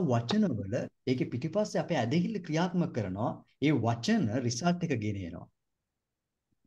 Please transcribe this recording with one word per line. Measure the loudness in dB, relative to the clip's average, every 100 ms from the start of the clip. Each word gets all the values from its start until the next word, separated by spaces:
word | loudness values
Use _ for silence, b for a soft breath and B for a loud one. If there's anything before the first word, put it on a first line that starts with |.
වචන | 2 2 2 2 2
වල | 0 -2 -4 -6 -6
ඒකේ | -2 0 -2
පිටිපස්සේ | -4 -2 -2 0 -2
අපේ | 0 0
ඇදහිල්ල | 2 2 0 -2
ක්‍රියාත්මක | -2 0 2 2 0
කරනවා. | -2 -4 -2 -4 -4 B B
ඒ | 2
වචන | 4 2 0 2 2 2 0
රිසල්ට් | -2 0 0 0
එක | 0 -2
ගෙන | -2 -4
එනවා. | -6 -10 -14 _ _ _ _ _ _ _ _ _ _ _